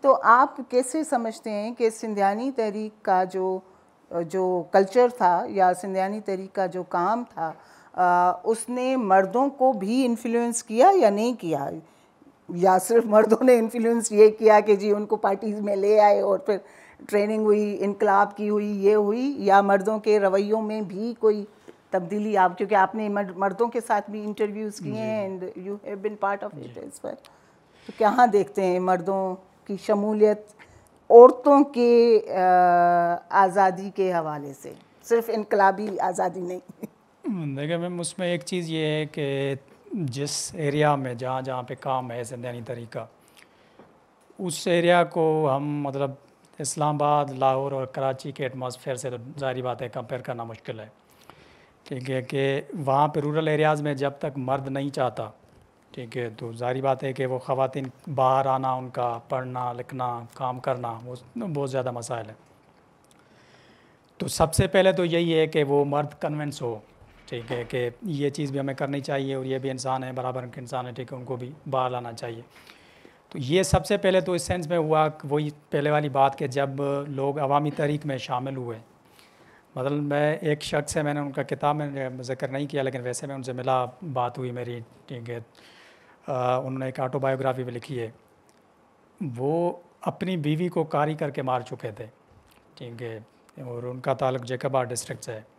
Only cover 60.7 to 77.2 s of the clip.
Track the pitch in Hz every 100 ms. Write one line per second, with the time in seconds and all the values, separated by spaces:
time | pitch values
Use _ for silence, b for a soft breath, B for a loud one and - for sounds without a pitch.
60.7 | 123 120 113 123 127 - 233 214 147 139
61.7 | 131 127 120 113 120 110 107 _ _ _
62.7 | _ _ _ _ _ b b b b b
63.7 | b b b b _ 139 - 160 - 190
64.7 | 196 185 180 175 170 170 160 156 160 139
65.7 | 143 143 143 143 - 160 151 147 139 120
66.7 | 110 - _ - _ - 123 113 123 117
67.7 | 127 120 117 214 143 143 139 147 139 135
68.7 | 131 143 143 139 139 135 135 131 131 135
69.7 | 131 131 131 131 127 127 127 123 120 123
70.7 | 135 127 120 123 131 123 127 123 151 -
71.7 | 131 127 123 120 113 123 117 120 b b
72.7 | b b b b b _ - 127 175 185
73.7 | 190 185 202 190 185 180 175 - 185 156
74.7 | 175 156 156 156 156 147 147 151 147 _
75.7 | 156 143 151 147 135 135 - 143 131 139
76.7 | 135 143 139 143 135